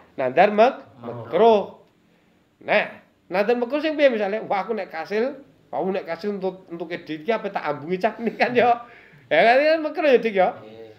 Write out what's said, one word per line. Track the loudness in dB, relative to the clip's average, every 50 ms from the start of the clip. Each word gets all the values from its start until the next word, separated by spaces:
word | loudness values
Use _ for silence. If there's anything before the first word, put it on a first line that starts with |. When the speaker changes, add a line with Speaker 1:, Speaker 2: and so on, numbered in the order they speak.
| -20 _ _
Speaker 1:
nadar | -4 -4 0 4 4 4 4 6
mak-, | 4 4 4 2 0 -8 -20 -20 -16 -14
makruh. | -12 -12 -12 -8 -2 2 4 6 6 6 4 2 -2 -10 -20 _ _ _ _ _ _ _ _ _ _ _ _ _ _ _ _ -4
Nah, | 0 0 0 0 -2 -8 -16 -20 _ _ _ _
nadar | -6 -4 -2 0 0 0 -2
makruh | -2 -4 -4 -4 -2
sing | -4 0 2
piye | 2 2 2
misale? | 0 -2 -4 -4 -4 -4
Wah, | -4 -4 -4 -4
aku | -4 -6 -8
nek | -8 -8 -10
kasil, | -10 -8 -6 -4 -2 -2 -4 -6 -10 -16 _ _ _ _ _ -6
aku | -6 -4 -4
nek | -4 -4 -6
kasil | -8 -10 -8 -6 -6 -6 -6
untuk, | -6 -8 -8 -8 -14 -16
untuk | -14 -12 -10 -10 -10
edit | -10 -10 -10 -12 -8 -4
iki | -4 -4
apa | -4 -4 -6
tak | -8 -6 -6
ambungi | -6 -6 -6 -6 -6 -4 -2
cah | -2 -4 -4 -4 -6
ini | -6 -2 -2
kan | -2 0 2
ya. | 2 2 2 2 0 -4 -12 -20 -20 -20 -20 -20 -20 _
Ya | 0 2 4 6
kan, | 6 6 6
kan | 4 4 2 2 0
makruh | -4 -4 0 2 4 4
ya, | 4 2
Dik | 2 2
ya. | 2 2 2 0
Speaker 2:
Nggih. | -4 -12 -20 -20 -20 -20 -20 -20